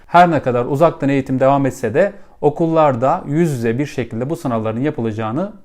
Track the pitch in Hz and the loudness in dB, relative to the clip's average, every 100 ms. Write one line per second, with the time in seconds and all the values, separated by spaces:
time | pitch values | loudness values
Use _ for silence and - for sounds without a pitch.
0 | - 170 175 147 131 123 131 143 160 156 | 2 6 6 4 0 -2 0 2 2 2
1 | 139 135 135 131 135 139 131 - 110 135 | -2 0 0 2 2 2 0 -2 -2 0
2 | 196 - - - 151 147 165 160 151 120 | 0 -2 -20 -2 -2 0 0 2 2 2
3 | 131 175 - 151 170 127 117 120 147 - | 0 -2 -2 0 0 0 -2 -2 -4 -6
4 | 113 113 135 165 135 113 110 113 147 143 | -6 -6 -6 -6 -4 -4 -4 -2 -4 -2
5 | 113 110 110 135 202 - | -4 -4 -4 -4 -6 -10